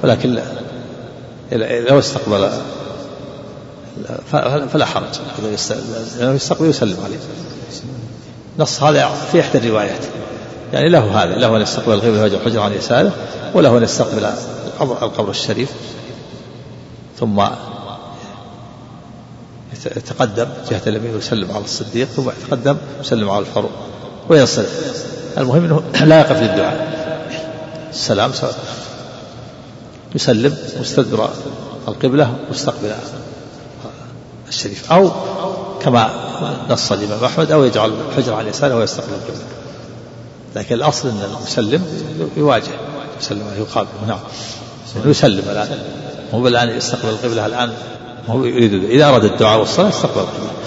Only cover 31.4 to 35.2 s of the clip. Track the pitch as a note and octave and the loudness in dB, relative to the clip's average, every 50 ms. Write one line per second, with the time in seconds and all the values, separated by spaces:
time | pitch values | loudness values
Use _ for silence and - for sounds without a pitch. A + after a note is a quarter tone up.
31.4 | - C#3+ - - - - - - - - G#2 - - C3+ C3 C#3+ D3 A#2+ B2+ C3 | -10 -10 -10 -10 -12 -12 -12 -10 -8 -8 -6 0 0 2 4 4 4 4 2 -6
32.4 | - - C#3 - - - A#2 - - G#2 G#2+ A2+ - - - - - - - - | -8 -8 -8 -4 -2 -4 -4 -2 -4 -6 -6 -6 -10 -12 -12 -12 -14 -14 -14 -16
33.4 | - - - - - - - - - - - - - - - - - - - - | -16 -18 -18 -18 -18 -18 -18 -16 -16 -16 -16 -16 -16 -16 -16 -16 -18 -18 -18 -18
34.4 | - - - - - G2+ G2+ - - - D#3 F3+ G3 F3 - - | -12 -10 -8 -6 -6 -6 -6 -8 0 4 6 6 6 6 4 0